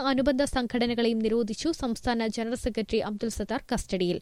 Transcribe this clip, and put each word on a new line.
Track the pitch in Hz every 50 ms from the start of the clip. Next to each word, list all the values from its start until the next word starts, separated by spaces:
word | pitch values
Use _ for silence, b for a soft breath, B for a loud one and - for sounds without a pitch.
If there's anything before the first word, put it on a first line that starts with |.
| 269
അനുബന്ധ | 262 269 254 262 285 277 254 285
സംഘടനകളെയും | 269 - 262 247 226 - 247 240 240 240 226 233 233 233 220
നിരോധിച്ചു. | 220 220 220 233 240 208 220 - - 311
സംസ്ഥാന | 330 - 277 247 226 - - 262 240 226 226
ജനറൽ | 220 214 - 226 226 247
സെക്രട്ടറി | 254 - 254 208 226 214 - - -
അബ്ദുൽ | - 208 214 202 - 226
സത്താർ | - - 214 - 180 - -
കസ്റ്റഡിയിൽ. | - 247 208 - - - 185 185 175 175 -